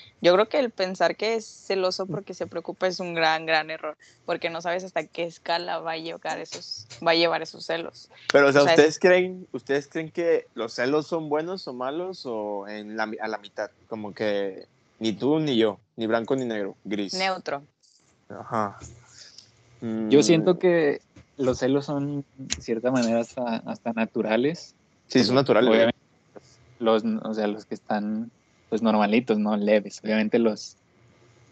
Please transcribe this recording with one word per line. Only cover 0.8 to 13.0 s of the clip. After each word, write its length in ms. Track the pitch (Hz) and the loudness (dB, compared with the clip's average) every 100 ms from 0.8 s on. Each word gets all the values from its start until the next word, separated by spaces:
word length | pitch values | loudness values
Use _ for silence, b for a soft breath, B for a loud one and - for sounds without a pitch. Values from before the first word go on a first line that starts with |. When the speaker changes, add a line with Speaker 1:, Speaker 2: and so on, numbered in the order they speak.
| 185 190 170 180 | -4 0 0 0
Speaker 1:
que 180 | 214 | -2
es 120 | 226 - | -2 -6
celoso 600 | - - 190 185 180 190 | -16 -4 0 0 -2 -6
porque 300 | 202 196 185 | -8 -8 -10
se 100 | 170 | -8
preocupa 400 | 165 170 - 185 | -8 -10 -4 -2
es 140 | 175 | -2
un 160 | 180 165 | -4 0
gran, 320 | 160 160 160 | 0 0 0
gran 240 | 160 156 | 0 0
error, 260 | 160 156 - b b - | -8 -10 -10 b b -6
porque 260 | 165 170 | -4 -4
no 100 | 165 | -4
sabes 220 | 170 180 | -4 -4
hasta 200 | 185 165 151 | -4 -8 -8
qué 160 | - | -8
escala 560 | 170 - - 170 180 165 | -8 -8 -4 -4 -4 -6
va 140 | 165 | -6
a 40 | 165 | -8
llegar 420 | 165 170 160 165 | -8 -10 -8 -8
esos, 460 | 165 175 - - - - 165 | -10 -14 -12 -16 -16 -4 2
va 60 | |
a 40 | 165 | 4
llevar 260 | 170 160 | 4 2
esos 240 | 165 - - | -6 -12 -6
celos. 440 | 165 - - - B B | -6 -6 -14 -20 B B
Speaker 2:
Pero, 180 | 139 139 | 6 8
o 20 | |
sea, 100 | 139 | 8
Speaker 1:
O 40 | 143 | 8
sea, 80 | |
Speaker 2:
¿ustedes 220 | 135 151 - | 8 6 6
Speaker 1:
es 40 | |
Speaker 2:
creen, 480 | 185 180 185 185 - | 4 6 2 -6 -10
ustedes 340 | 131 - 139 - | -10 -2 -2 -2
creen 240 | 165 160 | -10 -8
que 340 | 170 170 156 - | -4 0 0 -2
los 200 | 117 113 | -8 -6
celos 340 | - 127 151 143 | -2 0 0 -2
son 220 | 165 156 | -6 -2
buenos 380 | 151 165 185 151 | -4 -4 -8 -10
o 60 | |
malos 520 | 123 127 160 185 185 131 | -8 -6 -6 -8 -10 -8
o 400 | 110 104 101 101 | -6 -6 -6 -8
en 280 | 107 104 | -12 -10
la 120 | 110 | -6